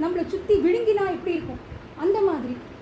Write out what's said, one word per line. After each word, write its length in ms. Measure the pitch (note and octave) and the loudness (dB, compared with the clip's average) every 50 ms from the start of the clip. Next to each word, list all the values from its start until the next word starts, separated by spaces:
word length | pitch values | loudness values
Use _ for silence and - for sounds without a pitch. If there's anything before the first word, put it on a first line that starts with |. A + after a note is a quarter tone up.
நம்மளை 240 | D#4 F4 F4+ F4 D#4+ | -2 0 0 -2 -2
சுத்தி 280 | - G4 F#4+ - - G#4 | -2 -4 -2 2 2 4
விழுங்கினா 520 | F#4+ C4+ F4 G4+ A#4 A4+ A4 G4+ G4+ G4 F#4 | 4 4 4 2 4 4 2 2 2 2 0
எப்படி 240 | E4+ F4 - F#4 E4 | -2 -2 -2 -2 -2
இருக்கும் 360 | D#4 - C4+ B3 - - - - - - - - | -2 -4 -6 -8 -10 -12 -14 -16 -16 -16 -16 -6
அந்த 240 | - D#4 F#4+ G4+ A4 | -2 0 2 4 4
மாதிரி 360 | G4 F#4+ D#4+ C4+ B3+ A#3+ B3 B3 - - - - | 4 2 2 0 -4 -6 -8 -8 -12 -14 -18 -16